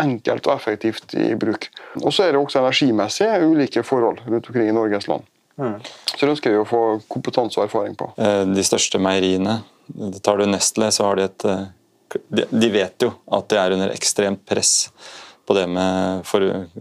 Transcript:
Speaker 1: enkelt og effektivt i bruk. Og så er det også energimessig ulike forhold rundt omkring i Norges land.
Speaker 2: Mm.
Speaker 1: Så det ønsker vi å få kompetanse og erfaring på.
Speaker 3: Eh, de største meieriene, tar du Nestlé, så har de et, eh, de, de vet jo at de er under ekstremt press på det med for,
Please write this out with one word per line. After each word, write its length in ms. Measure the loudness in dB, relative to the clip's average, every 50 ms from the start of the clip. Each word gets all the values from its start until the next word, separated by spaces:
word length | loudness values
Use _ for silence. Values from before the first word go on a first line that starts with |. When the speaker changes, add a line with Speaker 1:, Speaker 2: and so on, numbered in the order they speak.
| -4
Speaker 1:
enkelt 440 | -4 -4 -2 -2 -4 -2 -2 0
og 100 | -2 -2 0
effektivt 560 | -2 -4 -4 -2 -2 -4 -4 -4 -10 -8 -2
i 160 | -2 0 0 0
bruk. 340 | -2 -2 -2 -4 -4 -6 -14 -16 -20 -18 -12 -8 -2 -2
Og 80 | -2
så 140 | 0 2 2
er 60 | 2 2
det 60 | 2
også 180 | 0 0 0 0
energimessig 720 | 2 2 2 2 2 2 2 2 0 -2 0 0 0 2 2 2 4
ulike 360 | 4 4 2 2 0 0 -2 -2
forhold 320 | 0 0 2 2 0 0 -2 -4
rundt 240 | -4 -4 -4 -4 -2
omkring 160 | -2 0 2
i 80 | 2 2
Norges 320 | 2 0 0 0 -2 -2
land. 160 | -4 -4 -6 -6 _ _ _ _ _ -10
Speaker 2:
Mm. 200 | -6 -6 -6 -6 -8 -12 -16 -14 -8 -8 -6
Speaker 1:
Så 80 | -2 2
det 140 | 2 2 2
ønsker 180 | 2 2 2
vi 60 | 2 2
å 80 | 2
få 120 | 2 2 2 2 2 0 -2 -4
kompetanse 480 | -6 -8 -6 -4 0 0 0 0 0 0 -2
og 80 | -2 0
erfaring 240 | 0 -2 -2 -4 -6
på. 140 | -8 -10 -8 -4 0
Speaker 3:
Eh, 220 | 2 2 2 2 2
de 200 | 2 2 2 2
største 360 | 2 2 0 0 0 0 0
meieriene, 600 | 2 2 2 2 2 2 2 2 0 0 -2 -2 -6 -12 _ _ _ -18 -12 -10 -8 -8 -6 -2
tar 140 | 2 2 4
du 60 | 4 4
Nestlé, 440 | 2 2 2 0 -2 0 0 0 0
så 140 | 2 2 2
har 80 | 2 2
de 140 | 2 0 -2
et, 160 | -2 -2 -2
eh, 720 | -2 -2 -2 -4 -8 -14 _ _ _ _ _ _ -8 -8 -8 -6 -2
de, 140 | -2 -2 -2 0
de 180 | 2 2 2 4 2
vet 260 | 2 0 0 -2 -2
jo 140 | -2 -2 -2 -6 -6 -4
at 160 | -4 -2 0
de 80 | 0 0
er 160 | 2 2 2
under 220 | 0 0 0 -2 -4
ekstremt 460 | -4 -4 -2 0 0 0 0 -2 -4 _
press 440 | -4 -2 0 0 0 0 0 -2 -4 _ -20 -20 -20 -20 -20 -20 -20 -20 _ -2
på 60 | 0 2
det 80 | 2 2 0
med 560 | 0 0 0 0 0 0 0 -2 -2 -4 -6
for, 160 | -2 0 2 2 2 -2 -4 -8 -10 -14 -14